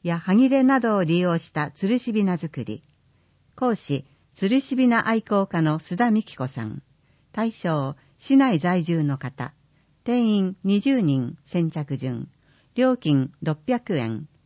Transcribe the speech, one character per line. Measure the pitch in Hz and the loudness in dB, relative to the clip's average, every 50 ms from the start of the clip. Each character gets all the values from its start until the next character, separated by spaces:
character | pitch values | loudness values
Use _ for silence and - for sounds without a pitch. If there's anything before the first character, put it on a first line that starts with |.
| - | -6
や | 170 170 170 | -4 -4 -4
端 | - 185 185 | 0 2 4
切 | 233 262 254 | 4 4 4
れ | 277 269 262 | 4 4 4
な | 262 269 254 | 4 2 2
ど | 226 226 208 | 2 0 0
を | 196 175 | 0 2
利 | 156 170 180 | 2 2 2
用 | 180 180 170 | 2 0 0
し | 165 - - - | -2 -4 -6 -6
た | 156 151 | -6 -6
吊 | 143 - - 190 | -6 -6 -4 -2
る | 196 247 240 | -2 -2 -2
し | - 240 | -2 -2
び | 214 220 202 | -2 0 0
な | 190 180 | 0 0
作 | 160 170 151 - 139 110 | -2 -6 -8 -8 -8 -8
り。 | - 107 - _ _ _ _ _ _ _ _ _ _ _ _ _ _ _ | -8 -10 -12 _ _ _ _ _ _ _ _ _ _ _ _ _ _ _
講 | - 262 247 214 | -4 -2 -2 -2
師、 | - - - 143 - - _ _ _ _ _ _ | -2 -4 -6 -6 -6 -6 _ _ _ _ _ _
吊 | - 190 196 | -4 -2 0
る | 254 269 | 0 0
し | - - 269 | 0 0 0
び | 262 254 240 | 2 2 4
な | 233 226 - | 4 2 0
愛 | 220 226 220 | 0 -2 -2
好 | - - 220 196 196 | -2 0 0 0 0
家 | - - 165 | 0 0 0
の | 160 151 156 160 | 0 0 0 -2
須 | - - 180 | -4 -6 -2
田 | 185 240 240 | 0 0 2
美 | 214 220 - | 2 0 -2
希 | - - | -4 -8
子 | - 127 | -8 -8
さ | 135 - 120 113 | -8 -6 -8 -10
ん。 | 107 - 139 - _ _ _ _ _ _ _ _ _ | -8 -10 -12 -16 _ _ _ _ _ _ _ _ _
対 | - 208 226 226 | -6 -4 -4 -4
象、 | 220 - - 175 160 147 135 135 143 _ _ _ _ | -4 -4 -2 -2 0 0 -2 -4 -6 _ _ _ _
市 | - - - 269 | -10 -2 4 4
内 | 269 269 254 190 143 | 6 6 4 2 2
在 | 165 175 185 180 156 | 2 2 0 0 0
住 | 170 170 160 151 | 0 0 0 0
の | 143 135 | 0 -2
方。 | 135 - 127 - - 123 - - _ _ _ _ _ _ _ _ _ - | -4 -6 -10 -10 -10 -10 -10 -12 _ _ _ _ _ _ _ _ _ -4
定 | 240 240 247 | -2 0 2
員 | 233 220 214 202 190 185 190 _ - | 2 2 2 2 0 -2 -4 _ -2
二 | 190 202 208 | 0 0 2
十 | - 277 269 247 | 2 2 2 2
人、 | 190 143 135 131 120 127 165 - _ | 2 2 2 0 0 -4 -8 -12 _
先 | - - 175 165 160 | -6 -2 -2 -2 -2
着 | - 156 143 - 139 | -2 -6 -8 -6 -6
順。 | - 127 131 120 117 135 - _ _ _ _ _ _ _ _ - 240 | -6 -6 -6 -6 -8 -10 -12 _ _ _ _ _ _ _ _ -2 0
料 | 254 254 254 | 2 2 2
金 | 247 - 156 143 135 131 135 - - | 0 0 2 2 2 2 -2 -6 -8
六 | 151 160 151 - - | -6 -6 -6 -4 -4
百 | - 247 240 - - 185 | -4 -4 -4 -2 -4 -4
円。 | 139 117 113 113 104 156 - _ _ _ | -2 -2 -4 -6 -8 -10 -14 _ _ _